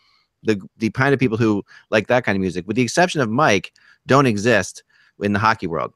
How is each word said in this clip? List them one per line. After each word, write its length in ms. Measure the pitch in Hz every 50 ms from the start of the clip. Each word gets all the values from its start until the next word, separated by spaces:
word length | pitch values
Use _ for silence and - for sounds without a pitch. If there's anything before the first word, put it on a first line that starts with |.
| _ _ _ _ _ _ _ _ -
the, 160 | 110 107 98 98 - _ -
the 120 | 113 107
kind 220 | - - 131 139
of 60 | 139 135
people 160 | 135 123 113
who 280 | 110 123 110 107 101 - _ - - _ _
like 160 | 98 110 98
that 180 | - 120 127 120
kind 120 | - 101
of 40 | 98
music, 240 | 95 92 82 90 85 95
with 80 | 110
the 60 | 123
exception 380 | 127 113 - 170 175 185 - 160
of 80 | 127 107
Mike, 440 | 110 131 156 139 107 95 - - _ _ _ _ _ _ _
don't 200 | - 123 139 143
exist 580 | 127 107 101 98 120 120 101 - - - - - _ _ _ _ _ _ -
in 120 | - 104
the 80 | 101 101
hockey 260 | 110 110 113 - -
world. 260 | 85 82 76 60 58 -